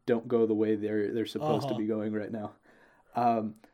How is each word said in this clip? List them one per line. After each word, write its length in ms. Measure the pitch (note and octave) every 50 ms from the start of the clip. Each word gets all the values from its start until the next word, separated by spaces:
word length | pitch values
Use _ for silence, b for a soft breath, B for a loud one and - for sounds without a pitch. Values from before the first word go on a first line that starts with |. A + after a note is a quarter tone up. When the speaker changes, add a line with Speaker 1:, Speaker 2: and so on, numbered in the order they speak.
| _
Speaker 1:
don't 220 | - A#2+ A#2 - A#2+
go 160 | B2 A#2 A2+
the 80 | A2 G#2+
way 200 | G#2 A2 G#2+ A2
they're, 360 | G#2 G#2 G#2 G#2+ G#2+ G2+ - -
they're 120 | A#2 A2
supposed 420 | G#2 - G#2+ D3 D3+ D3+ - C3 C3+
to 60 | B2
Speaker 2:
Uh-huh. 60 | A2
Speaker 1:
be 60 | G#2+
going 260 | G#2+ A2 G#2+ G#2 G#2+ G#2+
right 180 | G#2+ G#2 - A#2
now. 200 | A2 G#2 G#2 - b b b b b b b b b b _ -
Um, 400 | A#2+ A#2+ A#2+ A#2 A2+ G#2+ G#2+ G#2+ b b b